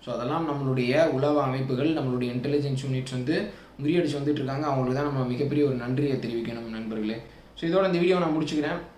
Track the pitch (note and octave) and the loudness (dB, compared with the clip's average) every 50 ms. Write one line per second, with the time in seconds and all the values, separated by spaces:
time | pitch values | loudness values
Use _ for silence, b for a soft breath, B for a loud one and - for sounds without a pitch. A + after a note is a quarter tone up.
0 | - - A#2+ A2+ A#2+ C3 D3+ E3 E3 D3+ C#3+ C#3+ C#3 C3 C3 B2+ B2 B2 C3 D3+ | -8 -6 -6 -4 -2 -2 -2 -2 0 -2 -2 -2 0 0 2 2 2 4 4 4
1 | E3 D#3+ C#3 C3 C#3 D3 D3 D3 C#3 C3 B2+ C3 C3+ C3 C3 B2 C#3+ D#3 D#3+ D3+ | 4 4 4 2 2 4 4 4 2 2 0 -2 -2 -2 0 0 2 2 2 2
2 | C3+ B2+ B2 B2 B2 A#2+ A#2+ B2 A#2+ C#3+ C#3+ D3 C#3 C#3 C3+ C3 - C3 C3 C3 | 0 0 0 0 0 0 -2 -2 -2 0 0 0 0 0 -2 -4 -2 -2 -2 -2
3 | B2+ - C3 B2+ B2 B2+ D#3+ F3+ G#3+ G#3+ B B B B B - C#3+ D3 E3+ F3 | -4 -4 -4 -4 -2 0 0 0 -2 -4 B B B B B -6 -2 2 2 2
4 | D#3 D3 C#3+ C#3+ C#3+ D3 D3 C3 C3+ B2+ C3+ C3+ D3+ D3+ C3+ C3+ C3 B2 B2+ C3+ | 2 2 0 -2 0 -2 -2 0 -2 -4 -2 -2 -2 0 0 0 2 0 0 0
5 | C#3+ D3 C#3 C3+ C3 B2 B2 B2 C3+ - - D3 D3 C#3+ B2+ B2 A#2+ B2 C3 C3 | 0 0 0 0 -2 -2 0 -2 -2 0 2 2 2 2 2 0 -2 -2 0 0
6 | D3 C#3 C3 A2+ A#2 A#2 A#2 A#2 A2+ A#2 A#2 A#2 A#2 A2+ A2+ A2 A2+ A2 A2 G#2+ | 0 0 0 -2 -2 -2 -4 -2 -4 -4 -6 -8 -8 -8 -8 -8 -6 -6 -6 -4
7 | G#2+ G#2+ G#2+ - - B B B B B B - - E3 E3+ F#3+ F#3+ F#3+ F3 E3+ | -4 -4 -4 -6 -8 B B B B B B -6 -4 0 2 2 4 4 2 2
8 | F3 F3 F#3 F3+ F3 D#3+ D#3 D#3 C#3+ - D#3+ D3+ D3 D#3 E3+ F3 - - - | 4 4 4 4 4 2 2 0 0 0 0 0 0 0 -2 -4 -8 -12 -18